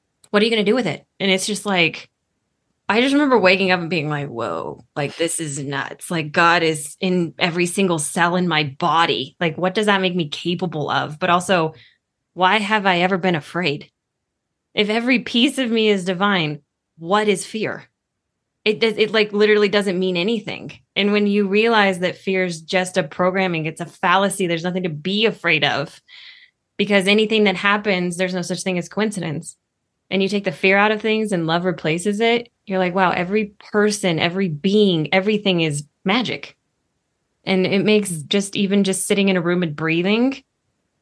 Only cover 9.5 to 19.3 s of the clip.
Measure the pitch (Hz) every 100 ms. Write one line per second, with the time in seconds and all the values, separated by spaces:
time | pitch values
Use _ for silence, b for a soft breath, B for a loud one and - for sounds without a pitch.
9.5 | 147 185 185 208 196 185 180 151 - 170
10.5 | 175 185 151 139 135 135 151 180 175 180
11.5 | 180 160 b b b _ _ _ 170 185
12.5 | 214 202 220 196 175 185 190 185 160 -
13.5 | 170 175 143 - _ _ _ _ _ _
14.5 | _ _ - 208 226 233 247 - 240 269
15.5 | 269 247 226 214 196 180 180 202 190 151
16.5 | 147 _ _ _ - 165 208 214 190 -
17.5 | 220 160 98 - _ _ _ _ _ _
18.5 | _ 214 208 226 202 214 214 208